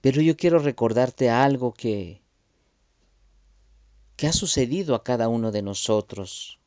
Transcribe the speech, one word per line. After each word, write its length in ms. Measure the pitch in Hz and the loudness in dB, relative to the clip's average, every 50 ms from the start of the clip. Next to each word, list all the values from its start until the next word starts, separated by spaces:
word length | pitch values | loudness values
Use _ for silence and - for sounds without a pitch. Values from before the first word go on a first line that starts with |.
Pero 200 | - 135 131 143 | 2 2 2 4
yo 160 | 156 165 160 | 2 2 2
quiero 220 | - - 175 165 165 | 2 2 4 4 4
recordarte 720 | 143 147 123 - 117 113 110 120 127 123 - - 135 120 | 2 0 -2 0 0 0 2 2 2 0 0 0 2 2
algo 420 | 117 120 135 139 139 127 127 123 | 4 4 4 2 2 0 -2 -4
que, 480 | 113 - - 117 107 101 95 85 85 - _ _ _ _ _ _ _ _ _ _ _ _ _ _ _ _ _ _ _ _ _ _ _ _ _ _ _ _ _ _ _ _ _ _ _ _ _ _ _ | -6 -4 -4 -4 -4 -4 -6 -10 -14 -20 _ _ _ _ _ _ _ _ _ _ _ _ _ _ _ _ _ _ _ _ _ _ _ _ _ _ _ _ _ _ _ _ _ _ _ _ _ _ _
que 100 | - - | -4 -2
ha 60 | 151 | -2
sucedido 640 | 165 - 208 175 - 147 127 120 143 185 196 156 127 | 0 -2 -2 -2 0 0 0 0 -2 -4 -2 -2 -2
a 80 | 113 - | -2 -2
cada 240 | - 127 117 113 113 | -2 -2 0 0 0
uno 240 | 117 117 113 113 | 0 -2 -2 -2
de 100 | 104 104 | -4 -4
nosotros 960 | 101 101 98 95 - - 110 107 101 _ - 98 95 90 - - - - - _ _ | -6 -6 -8 -8 -2 0 0 0 0 _ -10 -12 -12 -12 -12 -16 -16 -18 -18 _ _